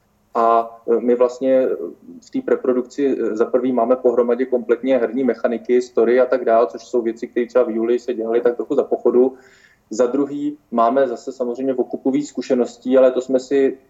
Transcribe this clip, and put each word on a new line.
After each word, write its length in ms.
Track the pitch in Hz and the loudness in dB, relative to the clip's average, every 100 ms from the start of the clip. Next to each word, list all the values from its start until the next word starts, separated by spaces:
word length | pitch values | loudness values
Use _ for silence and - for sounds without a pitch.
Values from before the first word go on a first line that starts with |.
| _ _ _ | _ _ _
A, 440 | 117 117 117 113 - - 117 | 0 4 4 2 -4 -2 0
eh, 40 | |
my 140 | 120 | 2
vlastně, 380 | 120 123 - 131 | 2 2 0 0
eh, 140 | 131 127 - - - - - - | 2 0 -2 -8 -14 -20 -20 -12
v 40 | |
té 100 | 135 | -8
preprodukci, 720 | - 117 - 123 123 - 139 123 | -2 -2 0 -2 -4 -4 -2 -2
eh, 160 | 110 110 | -2 -2
za 80 | |
prvý 280 | 113 127 127 | 0 0 0
máme 240 | 123 117 127 | 0 0 2
pohromadě 500 | 123 120 120 120 131 | 2 2 0 0 -2
kompletně 520 | 123 113 117 131 131 | -4 -2 -2 0 0
herní 260 | 110 120 | 0 -2
mechaniky, 580 | 127 113 120 113 - 123 | -2 -2 -4 -4 0 0
story 380 | 123 - 113 127 | 0 0 2 4
a 60 | 123 | 2
tak 180 | 131 | 0
dál, 220 | 120 113 120 | 2 2 2
což 180 | 123 | -2
jsou 180 | - 127 | -6 -4
věci, 240 | 113 113 120 | -2 -4 -6
které 180 | - 117 | -4 -2
třeba 180 | 127 | 0
v 60 | 113 | 0
Julii 280 | 110 117 123 | 0 0 -2
se 160 | - | -2
dělaly 260 | 110 113 117 | -6 -2 0
tak 160 | 120 120 | 0 -2
trochu 180 | - | -2
za 80 | 135 | -2
pochodu. 520 | 107 117 127 120 127 - - _ _ _ _ | -2 -2 0 2 2 0 -14 _ _ _ _
Za 140 | 110 123 | -2 0
druhý 520 | 135 139 143 147 147 _ | 0 -4 -4 -8 -8 _
máme 380 | 117 117 135 135 | 0 2 2 0
zase 240 | 117 - | -2 -10
samozřejmě 420 | 127 123 120 135 | -8 -6 -4 -4
okupový 480 | 123 120 - 135 135 | -2 -4 -4 -2 -2
zkušeností, 760 | 147 - - 123 120 - 127 131 | -4 -8 -2 0 -2 -4 0 4
ale 120 | 131 | 4
to 100 | 127 | 2
jsme 200 | 127 131 | -2 -2
si, 380 | - 139 135 131 _ | 0 0 0 -2 _